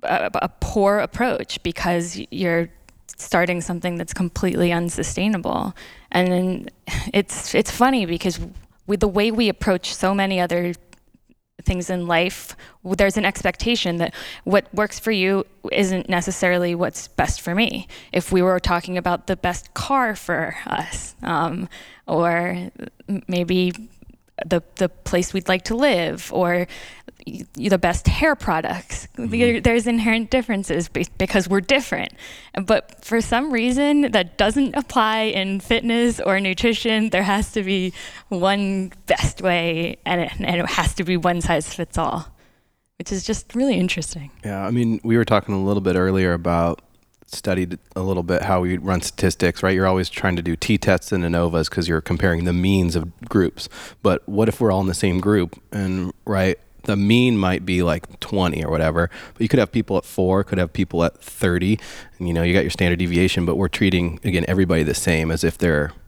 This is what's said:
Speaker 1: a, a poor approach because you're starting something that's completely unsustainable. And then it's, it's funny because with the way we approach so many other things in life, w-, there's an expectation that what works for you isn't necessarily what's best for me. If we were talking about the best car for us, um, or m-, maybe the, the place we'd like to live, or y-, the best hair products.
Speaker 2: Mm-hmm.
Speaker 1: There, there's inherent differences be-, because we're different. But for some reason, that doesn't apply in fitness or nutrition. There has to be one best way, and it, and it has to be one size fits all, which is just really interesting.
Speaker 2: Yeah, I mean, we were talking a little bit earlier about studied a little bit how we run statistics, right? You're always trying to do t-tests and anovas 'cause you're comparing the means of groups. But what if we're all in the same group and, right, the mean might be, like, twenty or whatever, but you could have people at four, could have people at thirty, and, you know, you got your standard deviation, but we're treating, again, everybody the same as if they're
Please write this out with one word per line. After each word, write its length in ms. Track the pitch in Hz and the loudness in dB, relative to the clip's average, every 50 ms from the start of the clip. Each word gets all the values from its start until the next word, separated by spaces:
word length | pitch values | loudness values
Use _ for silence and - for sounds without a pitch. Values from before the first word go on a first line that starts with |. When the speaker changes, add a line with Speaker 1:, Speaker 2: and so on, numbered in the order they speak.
| - | -2
Speaker 1:
a, 280 | - 170 - - - - | 0 0 0 0 0 -2
a 140 | - - 175 - - | -2 -2 -2 -4 -6
poor 380 | - - - 226 196 196 202 208 | -6 -2 0 2 2 4 4 2
approach 640 | 180 - - - 240 254 190 - - - - - - | 0 -2 -2 -2 -2 0 0 -2 -4 -8 -10 -6 -6
because 580 | 170 170 - - 180 170 170 170 175 170 190 - - | -6 -6 -2 -2 0 0 0 -2 -4 -8 -12 -12 -10
you're 380 | - - 190 175 170 170 170 170 - - _ - _ _ _ - - | -6 -2 0 0 2 2 0 -2 -6 -20 _ -20 _ _ _ -20 -18
starting 440 | - - - - 170 175 175 180 175 | -16 -8 0 2 2 2 2 0 -2
something 360 | 170 - 180 175 160 185 175 | -2 -4 -6 -4 -4 -4 -4
that's 160 | 170 170 - - | -4 -8 -8 -4
completely 580 | - 185 175 - - - 185 - - 175 175 170 | -2 -2 -2 -2 -2 -2 0 2 2 2 2 2
unsustainable. 1000 | 170 175 170 - - - - - - 185 208 220 185 175 - - - - - 180 - - - - - - _ | 0 -2 -2 -4 -4 -6 -6 -4 -2 0 0 0 0 -2 -4 -4 -2 -4 -4 -8 -10 -18 -20 -20 -20 -20 _
And 220 | - 180 180 180 180 | 0 0 2 2 2
then 360 | 180 185 185 185 - - - - _ _ - - - - 220 - | 2 0 0 -2 -4 -6 -12 -16 _ _ -6 -6 -6 -6 0 0
it's, 420 | 202 202 - - - - - - | 0 0 0 -4 -10 -8 -2 0
it's 160 | - 214 - | 0 0 0
funny 360 | - - 240 262 269 254 202 | 0 2 2 2 4 2 0
because 340 | 165 170 170 - 185 170 - 170 170 - - - _ _ _ _ | -2 -2 -2 -2 -4 -4 -4 -8 -10 -10 -18 -20 _ _ _ _
with 140 | - 202 196 | -4 0 2
the 80 | 220 208 | 2 2
way 220 | 180 208 208 226 | 2 2 2 2
we 180 | 220 220 240 208 | 2 2 2 0
approach 460 | 185 - - - 190 180 - - - | 0 0 0 0 0 0 0 -6 -8
so 200 | - - 190 196 | -2 0 0 2
many 260 | 202 196 190 196 185 | 2 0 0 2 0
other 340 | 180 170 170 175 175 175 175 - - _ - _ _ _ _ _ _ _ _ _ _ _ _ _ - | 0 0 0 0 -2 -2 -4 -6 -12 _ -20 _ _ _ _ _ _ _ _ _ _ _ _ _ -2
things 260 | - 190 180 175 - | -2 -2 -2 -2 -4
in 180 | 185 180 175 | -4 -4 0
life, 480 | 170 175 165 175 180 - - - - - - - - - _ _ | 2 2 2 2 0 -2 -8 -14 -16 -18 -20 -20 -20 -20 _ _
w-, 120 | 185 190 | -6 0
there's 200 | 175 202 196 185 | 2 2 2 2
an 80 | 214 208 | 2 0
expectation 720 | 190 196 - - 196 180 - - 233 240 226 - 185 175 | 0 -2 0 -2 -2 -2 0 0 0 0 0 0 -2 0
that 160 | 175 170 - - - - - - - - | 0 -2 -2 -4 -8 -14 -14 -16 -10 -2
what 240 | - 185 202 - - - | 2 2 2 2 2 -2
works 240 | 196 214 202 - - | -2 -2 -2 -2 -6
for 120 | - 226 220 | -2 0 0
you 340 | 202 185 185 196 196 - _ - _ - - - | 2 2 2 2 0 -2 _ -10 _ -10 -4 0
isn't 360 | - 202 185 190 185 - - | 0 2 2 0 -2 -2 -2
necessarily 640 | 185 175 175 - 185 - - 180 180 180 175 175 175 | -2 -2 -2 -2 -4 0 0 2 2 2 0 0 0
what's 340 | 170 180 - - - - - | -2 -2 -4 -4 -8 -16 -14
best 320 | - - - 156 - - | -4 -2 -2 -2 -2 -4
for 140 | - - 170 | -4 -4 0
me. 320 | 190 233 - - - 190 - - - - - - | 2 0 0 0 -2 -10 -12 -16 -20 -16 -4 -4
If 180 | 180 175 - 196 | -4 -2 2 2
we 100 | 185 180 | 4 4
were 180 | 185 185 180 | 4 2 2
talking 380 | - - 180 175 175 - 180 180 | 2 0 0 0 -2 -4 -6 -2
about 280 | 175 180 175 175 - - | -2 0 -2 -2 -2 -4
the 80 | 190 | -4
best 360 | - - 180 175 - - - - | -2 -2 -4 -4 -4 -10 -12 -10
car 420 | - - - 277 269 254 226 208 | -10 -4 0 0 2 2 0 -2
for 400 | 180 - - 180 156 165 - - - - | -6 -4 -4 -2 -2 -2 -4 -8 -10 -6
us, 480 | - - - 156 - - - - - - _ - | -4 -4 -4 -4 -6 -8 -12 -12 -14 -16 _ -6
um, 460 | - 170 151 160 165 165 180 180 170 - - - - - - _ | -2 -2 0 0 -2 -4 -6 -8 -10 -12 -18 -20 -20 -20 -20 _
or 600 | - 170 180 170 170 170 170 175 180 180 175 180 185 - - - - _ _ - - | -2 0 0 2 2 2 0 -2 -2 -4 -6 -8 -10 -12 -14 -16 -18 _ _ -10 -8
m-, 140 | 202 190 - - | -8 -8 -6 -4
maybe 440 | 185 175 175 170 185 185 180 180 175 - 220 - - - - - - _ _ _ _ - - | -2 -2 0 0 2 2 2 0 -2 -4 -12 -18 -20 -20 -20 -20 -20 _ _ _ _ -10 -4
the, 180 | 165 185 175 - - - | 0 0 -2 -2 -4 -6
the 140 | - 190 175 | -4 -4 -4
place 420 | - - - - - 175 180 - - | -4 -6 -10 -2 -2 -2 -2 0 -4
we'd 160 | 196 175 - | -6 -2 0
like 140 | 190 185 - | -2 -2 0
to 100 | - 220 | -4 -2
live, 540 | 233 269 294 240 175 170 156 156 175 - - - | 2 2 2 2 2 0 -2 -4 -6 -10 -6 -2
or 340 | - 180 175 175 180 180 175 - - - - - - - - - _ - | 0 0 2 2 0 -2 -4 -8 -18 -18 -18 -20 -20 -20 -20 -20 _ -18
y-, 180 | - - - - - _ | -16 -14 -14 -16 -16 _
the 240 | - 120 208 190 180 | -4 0 2 2 4
best 300 | - 175 175 - - - | 2 2 0 2 0 0
hair 260 | - - - 320 285 | 0 2 2 2 2
products. 720 | - - - 170 160 160 - - 180 - - - - - - - | 0 0 -2 -2 0 0 -2 -6 -6 -8 -10 -12 -12 -12 -12 -12
Speaker 2:
Mm-hmm. 140 | - 240 233 | -8 -8 -4
Speaker 1:
There, 300 | 208 240 240 240 233 226 | 0 2 4 4 2 2
there's 260 | 185 247 233 240 220 | 2 2 2 2 2
inherent 420 | 233 233 233 220 226 220 226 226 208 | 2 0 2 2 2 2 0 0 0
differences 580 | - 262 233 - 233 196 196 - 160 151 175 - | 0 0 0 0 -2 -4 -2 -2 -2 -2 -2 -2
be-, 180 | - 135 175 - - - | -2 -2 -2 -2 -2 -4
because 300 | 190 185 - 208 185 175 | -4 0 2 0 0 2
we're 120 | 196 196 | 0 0
different. 520 | 185 - 269 269 247 - - 165 - - - - - - - - - - _ - | 2 2 2 2 2 -2 -6 -6 -6 -8 -12 -16 -20 -20 -20 -20 -20 -10 _ -8
But 420 | 196 180 220 190 - - - - - | 0 2 2 2 2 -4 -20 -20 -8
for 160 | - 226 226 | -2 0 0
some 320 | 226 - 233 233 269 311 269 | 0 2 0 0 0 0 -2
reason, 580 | 226 226 247 247 262 285 285 294 294 285 262 | 0 0 2 2 2 2 4 4 4 2 2
that 260 | 202 214 180 175 - | 2 0 0 0 0
doesn't 380 | - 202 208 214 269 277 247 - | 0 0 2 2 2 0 0 0
apply 460 | 285 262 - - 269 220 220 220 220 220 | -4 -4 0 0 2 2 2 2 0 0
in 380 | 220 214 196 190 196 196 196 | 0 0 -2 -2 -2 -2 -4
fitness 580 | - - 233 226 - 233 226 233 233 240 226 - | 0 0 0 0 2 2 2 2 2 2 0 0
or 200 | - - 196 190 | 0 2 2 2
nutrition. 680 | 196 190 185 - - 240 226 208 - 233 220 220 214 220 | 2 0 -2 0 2 0 0 2 0 0 0 2 0 2
There 120 | 214 185 208 | 2 0 2
has 300 | 190 202 208 214 214 - | 2 2 0 0 -2 -4
to 100 | 226 196 | -4 -2
be 320 | 190 196 190 185 185 175 - - - - - - - | 0 0 0 0 -2 -4 -8 -16 -16 -16 -18 -10 -6
one 640 | 208 180 175 190 196 202 202 196 196 190 190 185 - - - | -4 0 2 2 2 2 0 0 0 -2 -4 -6 -8 -16 -2
best 340 | - 175 - - - - - | 0 0 2 2 -2 -4 0
way, 560 | 180 185 175 175 170 170 165 160 170 170 - - - | 0 0 2 2 0 0 -2 -2 -2 -4 -6 -8 -4
and 160 | - 185 175 170 | -2 -2 -2 -2
it, 100 | - - - | -4 -4 -6
and 160 | 190 - 175 175 | -4 -2 -2 -2
it 60 | 175 | -2
has 280 | - - - 170 - - | -2 -2 0 0 0 0
to 100 | - 190 | -2 -2
be 120 | 160 185 | -2 -2
one 240 | 175 - 180 175 175 | 0 2 0 0 0
size 320 | 165 - 170 147 160 - - | 0 0 0 0 0 -4 -8
fits 240 | - 170 - - | -10 -10 -6 -4
all, 300 | - 165 - - 170 160 - - _ _ _ _ _ _ _ _ _ _ _ _ _ | -4 -2 -2 -4 -6 -8 -10 -18 _ _ _ _ _ _ _ _ _ _ _ _ _
which 140 | 185 - 202 | -10 -8 -6
is 120 | 190 175 | -6 -4
just 300 | - 220 - - - - | -4 -6 -6 -6 -8 -4
really 240 | 233 262 277 240 180 | -2 0 2 2 2
interesting. 540 | 180 185 - - 156 - - 170 143 139 - - - | 0 0 -2 -4 -6 -8 -8 -12 -12 -14 -18 -12 -10
Speaker 2:
Yeah, 220 | 104 101 95 98 | -8 -6 -4 -2
I 60 | 95 117 | 0 0
mean, 280 | 120 120 117 113 104 - | 2 2 2 0 0 0
we 120 | 117 113 | 2 4
were 80 | 117 117 | 4 6
talking 300 | - 113 104 - - 101 | 6 4 4 4 2 -2
a 80 | 95 95 | 0 2
little 160 | 98 101 101 | 2 0 2
bit 140 | 95 95 90 | 2 2 2
earlier 380 | 92 90 92 95 95 92 92 87 | 2 2 2 2 2 2 2 2
about 500 | 85 85 87 85 85 85 85 80 - _ _ _ _ _ _ _ _ _ | 0 0 0 2 2 2 0 0 -4 _ _ _ _ _ _ _ _ _
studied 520 | _ - - - - 92 92 92 87 87 - _ _ - | _ -14 -8 -4 -2 -2 -2 -2 -4 -6 -12 _ _ -8
a 40 | 92 92 | -6 -2
little 200 | 95 95 90 87 | -2 -2 -2 0
bit 200 | 87 92 85 - | 0 0 0 2
how 180 | - 98 90 | 2 2 2
we 160 | 90 90 90 | 2 2 -2
run 240 | 87 73 92 92 87 | -2 0 0 0 0
statistics, 600 | - - - - - 95 - - - 87 85 - - | 0 -4 -4 0 0 0 2 4 2 0 2 2 2
right? 120 | 95 98 | 2 4
You're 120 | 92 95 | 4 4
always 220 | 95 92 95 92 - | 4 4 2 0 -2
trying 280 | - - - 98 90 | -6 0 0 0 0
to 60 | 87 85 | 2 0
do 140 | 87 82 | -2 -2
t-tests 540 | 82 - - 110 95 - - 95 90 - - - | -2 0 2 2 2 4 4 2 2 2 -2 -2
and 120 | 92 87 | 0 0
anovas 460 | 85 85 85 87 85 80 85 80 - | 2 2 2 2 2 2 2 0 0
'cause 180 | - - 87 82 | -2 -4 -2 0
you're 120 | 82 80 | 0 0
comparing 440 | - - 92 82 - 95 85 82 85 | 0 0 -2 2 2 2 2 2 0
the 80 | 90 87 | 0 2
means 420 | 87 90 95 98 95 92 85 80 | 2 2 4 4 4 4 2 2
of 140 | 85 82 87 - - - - | 0 -4 -4 -10 -14 -14 0
groups. 400 | - 107 90 80 - - - - - - - - - _ - | 2 4 4 2 0 -6 -16 -14 -14 -16 -18 -18 -20 _ 2
But 240 | 104 90 - - - | 2 2 2 -2 -4
what 200 | 101 101 110 110 | 0 2 2 2
if 120 | 104 - | 2 2
we're 100 | 123 110 | 2 2
all 100 | 95 95 | 2 2
in 60 | 98 | 0
the 80 | 95 92 | 0 -2
same 260 | - - 98 85 92 | 0 0 0 0 2
group 400 | 87 98 107 104 87 85 - - - - - | 2 4 4 4 2 0 -4 -14 -20 -8 -6
and, 400 | 107 98 95 92 92 90 90 - - _ | -4 -2 -2 -2 -2 -4 -6 -8 -10 _
right, 320 | - 107 95 92 95 90 - - - - - - | -2 0 2 2 2 0 -2 -6 -20 -20 -12 -4
the 120 | - 107 | -2 0
mean 420 | 101 98 101 113 120 123 127 117 104 | 2 4 4 4 4 4 4 2 2
might 260 | 95 90 92 - 90 | 2 2 0 0 -2
be, 180 | 92 92 87 90 | -2 0 2 2
like, 380 | 85 78 87 - - - - | 2 0 0 -2 -10 -14 -14
twenty 420 | - - - 98 92 87 76 73 82 | -10 -4 -2 0 0 0 0 -2 -4
or 80 | 76 | -2
whatever, 380 | 80 80 80 80 78 85 85 85 - - - - - | 0 0 0 2 2 0 0 -2 -4 -10 -20 -20 -6
but 80 | - | -4
you 80 | 117 110 | -2 2
could 100 | - 131 | 4 4
have 140 | 107 - - | 4 4 2
people 240 | 120 107 - 101 | -2 -2 0 0
at 80 | 90 - | -2 -2
four, 400 | - - - 95 92 92 95 98 | -2 -2 0 2 2 4 2 0
could 140 | - - 95 | 0 0 0
have 140 | 90 82 - | 0 -2 0
people 300 | - 95 - - 85 82 | -2 -4 -2 0 0 0
at 160 | 82 - - - | 0 0 -4 -20
thirty, 580 | - - - - 95 87 87 90 95 110 110 - - - - - - - - | -18 -8 -2 0 2 2 2 2 0 0 0 -2 -12 -16 -18 -18 -20 -12 -8
and, 100 | 90 87 | -4 -2
you 60 | 85 | 0
know, 80 | 82 85 | 0 0
you 100 | 87 87 | 2 2
got 80 | 95 69 | 2 2
your 80 | 78 | 0
standard 280 | - - 95 87 87 85 | 0 0 2 2 2 2
deviation, 480 | 90 87 87 85 92 92 - - 87 | 0 0 2 4 4 4 2 0 0
but 100 | 85 - | 0 0
we're 120 | 78 98 87 | 0 0 -2
treating, 520 | - - 107 98 92 90 87 85 80 78 - | 0 2 2 4 4 4 0 0 -4 -4 -4
again, 220 | 107 87 87 85 | -2 0 0 0
everybody 360 | - 92 92 95 85 87 82 78 | 0 2 2 4 4 4 2 2
the 120 | 76 71 | 2 0
same 360 | - - - 85 80 80 80 | -2 0 0 2 2 2 0
as 120 | 82 76 - | -2 0 0
if 120 | 82 - | 0 0
they're 360 | - - 87 78 73 73 73 - - - | 2 0 2 2 2 0 -2 -6 -12 -20